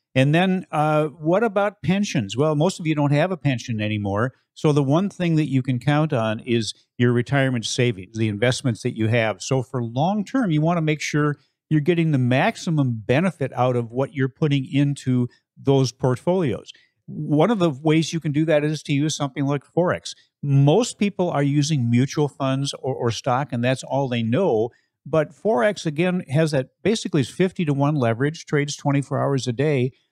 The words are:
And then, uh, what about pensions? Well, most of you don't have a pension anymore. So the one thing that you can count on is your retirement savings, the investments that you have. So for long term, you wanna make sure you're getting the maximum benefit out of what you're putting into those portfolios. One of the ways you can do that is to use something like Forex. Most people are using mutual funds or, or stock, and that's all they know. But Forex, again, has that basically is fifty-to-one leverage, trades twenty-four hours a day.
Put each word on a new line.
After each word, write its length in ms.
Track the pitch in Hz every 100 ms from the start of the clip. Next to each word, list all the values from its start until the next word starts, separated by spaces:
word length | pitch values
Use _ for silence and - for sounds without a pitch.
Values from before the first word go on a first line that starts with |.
| _
And 200 | 131 135
then, 300 | 165 185 185 -
uh, 360 | 156 151 151 151
what 360 | 165 156 185
about 380 | 233 196 202 -
pensions? 560 | - 196 208 156 98 113
Well, 160 | 156
most 260 | 147 175 -
of 60 | 156
you 80 |
don't 180 | 151 143
have 180 | 143 180
a 60 | 185
pension 460 | 143 120 - 110
anymore. 500 | 107 107 101 101 127 - _
So 180 | - 156
the 100 | 143
one 280 | 135 160 196
thing 260 | - 175 156
that 120 | 156
you 120 | 135
can 160 | 127 123
count 340 | 147 147 156
on 260 | 131 110 107
is 320 | - 117 107 - _ -
your 160 | 123
retirement 540 | 120 120 139 135 123 -
savings, 500 | - 123 95 90 113
the 120 | 110
investments 540 | 101 120 - 131 113
that 140 | 127 110
you 120 | 110
have. 340 | 120 113 95
So 200 | - 135
for 220 | 120 131
long 400 | 117 123 170 214
term, 260 | 185 269 208
you 120 | 151
wanna 180 | 160 175
make 220 | 156 156
sure 340 | - 147 151 143 _ _ -
you're 120 | 156
getting 320 | 143 170 160
the 60 | 139
maximum 840 | 123 131 202 - 185 156 131 113 104
benefit 460 | 131 185 - 131
out 220 | 120 127 120
of 140 | 117
what 240 | 120 139
you're 140 | 143 131
putting 360 | - 156 139 131
into 600 | 135 143 139 135 127 123 _ _ -
those 360 | 127 135 131
portfolios. 800 | - 131 120 - 185 147 90 - - _ _ -
One 440 | 135 151 147 185
of 80 | 220
the 120 | 175
ways 420 | 131 156 156 151
you 80 | 165
can 100 | 156
do 140 | 143
that 180 | 160 151
is 200 | 151 156
to 80 | -
use 240 | 139 151 -
something 280 | 143 147
like 200 | 139 143
Forex. 500 | - - 175 87 - - _ _
Most 520 | 143 139 143 185 247 -
people 300 | 202 - 175
are 140 | 139
using 480 | 143 147 143 147 117
mutual 380 | 120 135 - 143
funds 440 | - 135 135 143
or, 200 | - 139
or 160 | 127 120
stock, 380 | 104 - 123 143
and 120 | 120
that's 180 | 123 131
all 260 | - 135 135
they 140 | 120
know. 480 | 113 135 185 110 123 - _ _
But 280 | 139 156 151
Forex, 540 | - 208 240 214 190 165
again, 360 | 147 180 180 -
has 220 | 139 160
that 160 | 143 131 _
basically 380 | 185 226 185 160
is 60 | 113
fifty-to-one 680 | - 185 - 151 139 143 151
leverage, 500 | 117 113 143 160 -
trades 300 | 147 143 -
twenty-four 440 | 147 139 139 127
hours 280 | 135 139 123
a 40 |
day. 380 | 113 151 139 127 - _